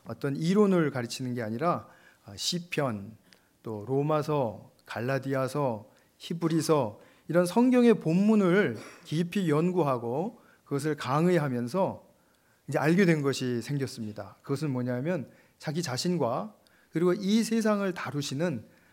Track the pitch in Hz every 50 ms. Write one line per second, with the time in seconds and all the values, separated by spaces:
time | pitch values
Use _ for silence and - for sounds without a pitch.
0 | - - 110 - - 139 139 151 160 170 196 208 208 196 185 175 160 143 - 127
1 | 120 113 - - 127 127 123 123 113 107 113 117 151 175 156 117 107 - - _
2 | _ - _ _ - - 101 95 - - 175 170 175 170 - 156 143 127 110 101
3 | 98 107 110 - _ _ - _ _ _ _ _ - 120 110 104 101 120 135 139
4 | 143 151 156 151 147 151 151 143 131 110 92 104 - - _ _ _ - - 110
5 | 117 127 135 135 120 135 135 131 131 123 - 147 143 127 113 104 110 - _ _
6 | _ _ _ _ - - 185 165 175 160 165 160 - - 160 147 123 104 104 -
7 | - - _ _ _ - 156 175 180 175 - 233 247 262 247 247 240 240 214 -
8 | - 160 160 185 202 214 220 208 196 175 170 208 196 135 110 - - - - -
9 | - - 151 160 180 175 - 208 185 160 147 151 165 180 180 180 151 143 131 120
10 | 117 117 123 147 180 240 - - _ _ _ _ _ - 143 139 135 156 147 143
11 | - 120 135 151 170 180 180 160 147 139 123 120 120 117 127 190 190 135 98 -
12 | - _ _ _ _ _ _ _ _ _ _ _ _ - 139 151 131 151 170 185
13 | 208 170 165 151 139 139 127 - 131 123 123 117 110 - 143 139 135 117 - 120
14 | 110 107 104 - 101 95 - _ - - 139 131 156 151 131 123 123 123 123 123
15 | 135 165 185 160 117 - - _ _ _ _ _ - 160 143 175 - 127 127 123
16 | - 175 180 165 135 113 123 160 202 214 - _ _ _ _ _ _ _ - 160
17 | 175 180 175 208 196 190 214 233 214 220 226 226 214 220 208 202 202 190 175 -
18 | - - 139 147 139 - 131 139 170 180 143 110 - - _ _ _ _